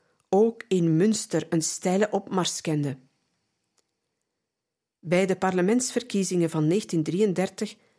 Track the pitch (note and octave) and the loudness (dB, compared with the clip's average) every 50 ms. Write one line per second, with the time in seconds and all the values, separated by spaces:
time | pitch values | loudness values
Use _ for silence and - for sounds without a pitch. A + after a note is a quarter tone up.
0 | _ _ _ _ _ _ F#3+ G3 A3 A#3 A3+ - - _ F#3+ F#3 E3+ E3 D#3+ D#3+ | _ _ _ _ _ _ 2 2 4 2 0 -4 -4 _ 0 2 2 4 4 4
1 | F#3 A3 G#3+ - - - - D#3+ D#3 - F3+ E3 D#3 - - - - F#3 F3+ G3 | 4 2 2 0 -2 -2 -2 -4 -2 0 -2 -2 -2 -2 -4 -4 -2 0 2 2
2 | G#3+ G3+ - G3+ - - G3+ F#3 E3+ - - - - E3+ D#3 D3+ C#3+ C#3 C3 - | 0 0 0 -4 -4 -2 -2 -2 -2 -2 -4 -6 -4 -2 -2 -2 -2 -2 -4 -8
3 | - _ _ _ _ _ _ _ _ _ _ _ _ _ _ _ _ _ _ _ | -12 _ _ _ _ _ _ _ _ _ _ _ _ _ _ _ _ _ _ _
4 | _ _ _ _ _ _ _ _ _ _ _ _ _ _ _ _ _ _ _ _ | _ _ _ _ _ _ _ _ _ _ _ _ _ _ _ _ _ _ _ _
5 | - D#3 F3 F3+ G3 F#3+ F#3 F#3 F#3+ F#3 F#3 F3+ F3+ F#3+ A3+ B3 B3+ - - A#3+ | -6 -2 0 2 2 0 0 0 0 0 0 2 2 2 2 0 0 -2 -4 -6
6 | B3 - - G3+ F#3+ F3+ F#3 F3 E3+ D#3+ - D#3+ D3+ D3+ F3 A3 - - - E3 | -4 -2 -2 -2 -2 0 0 0 0 0 0 0 0 2 2 0 -2 -2 -2 -2
7 | D3+ D#3 D3+ F#3 A3 G#3 E3+ F3 F#3 F#3+ - - A3 G#3 - - _ _ _ | -2 -2 -2 0 0 0 0 -2 -4 -4 -6 -8 -10 -10 -10 -14 _ _ _